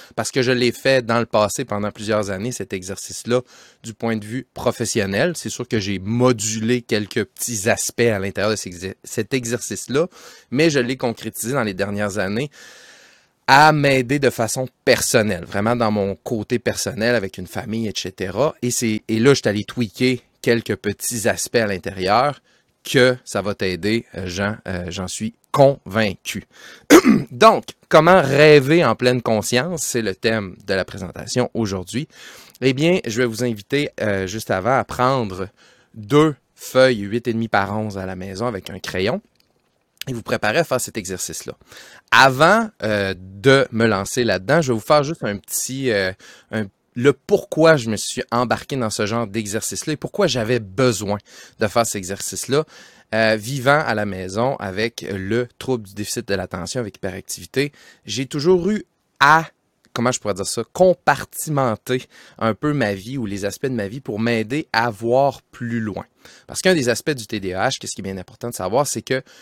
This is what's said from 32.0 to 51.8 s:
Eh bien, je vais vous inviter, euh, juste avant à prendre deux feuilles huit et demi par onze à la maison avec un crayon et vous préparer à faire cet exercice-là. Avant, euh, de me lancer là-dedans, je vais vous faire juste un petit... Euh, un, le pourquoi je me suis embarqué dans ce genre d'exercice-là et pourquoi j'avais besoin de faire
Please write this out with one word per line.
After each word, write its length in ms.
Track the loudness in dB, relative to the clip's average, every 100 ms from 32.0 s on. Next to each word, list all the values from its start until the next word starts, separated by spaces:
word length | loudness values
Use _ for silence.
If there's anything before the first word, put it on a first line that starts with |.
| -8 -14 -20 -20 -20 -2
Eh 140 | 0
bien, 260 | 2 2 2 0
je 120 | -2
vais 80 | -2
vous 180 | 0
inviter, 460 | -4 -4 -4 -4 -2 -4
euh, 260 | -2 -2 -4
juste 240 | -6 -4
avant 260 | -2 2 0
à 60 |
prendre 640 | 0 0 0 0 -2 -6 -10 -12 _ _ _
deux 420 | -18 0 4 4 2 _
feuilles 460 | _ -2 4 4 4
huit 280 | -2 -2 -2
et 60 |
demi 140 | -2 0
par 300 | 0 0 -2
onze 200 | -4 -6
à 80 | -8
la 120 | -8
maison 280 | -10 -6 -6
avec 240 | -6 -10
un 100 | -12
crayon 420 | -8 -2 -2 -2 -8 _ _ _ _ _ _ _ -10
et 60 |
vous 100 | -8
préparer 360 | -4 -2 0 0
à 40 |
faire 160 | 0 -2
cet 160 | -4 -8
exercice-là. 640 | -8 -8 -8 -10 -12 -14 _ -20 -20 -20 _
Avant, 580 | 6 6 6 6 4 2 -6
euh, 300 | -4 -2 -2 -4
de 500 | -10 0 4 4 4
me 140 | 2 2
lancer 380 | 2 0 -2
là-dedans, 380 | 0 0 2 2
je 100 | 2
vais 80 | -2
vous 60 | 4
faire 180 | 2
juste 220 | 4 -4 -6
un 100 | -6
petit... 540 | -6 -8 -6 -4 0
Euh, 220 | 0 0 -4 -14 -20 _
un, 160 | -6 -6 -10 _ 2
le 160 | 2
pourquoi 640 | 2 2 0 0 4 6 6
je 140 | 2
me 80 | -4
suis 260 | -4 -6 -2
embarqué 460 | 0 0 -2 -4 -4
dans 120 | -4
ce 160 | -2 -2
genre 220 | -2 -4
d'exercice-là 680 | -6 -4 -6 -6 -8 -6
et 40 | -6
pourquoi 300 | -6 0 0
j'avais 320 | 0 0 -2
besoin 580 | -2 0 2 2 -2 -4 -6 -20 -20 _
de 80 | 0
faire 180 | 0